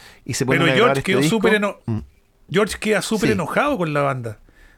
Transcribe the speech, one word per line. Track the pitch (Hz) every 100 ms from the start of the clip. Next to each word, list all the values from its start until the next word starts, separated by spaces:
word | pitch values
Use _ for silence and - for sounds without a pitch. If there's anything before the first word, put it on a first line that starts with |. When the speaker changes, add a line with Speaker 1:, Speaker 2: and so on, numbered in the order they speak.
| - -
Speaker 1:
Y | - 123
se | 131
ponen | 165
Speaker 2:
Pero | 165
Speaker 1:
a | 131
grabar | 135
Speaker 2:
George | 139
Speaker 1:
este | -
Speaker 2:
quedó | -
Speaker 1:
disco. | 151 226
Speaker 2:
súper | 220 214
eno-, | 202 - -
Speaker 1:
Mm. | 107 - _ _ _ -
Speaker 2:
George | 160 - -
queda | 214 202
súper | - 220 156
Speaker 1:
Sí. |
Speaker 2:
enojado | 190 147 - 285 254
con | 165
la | 147
banda. | 143 131 113 104 - - -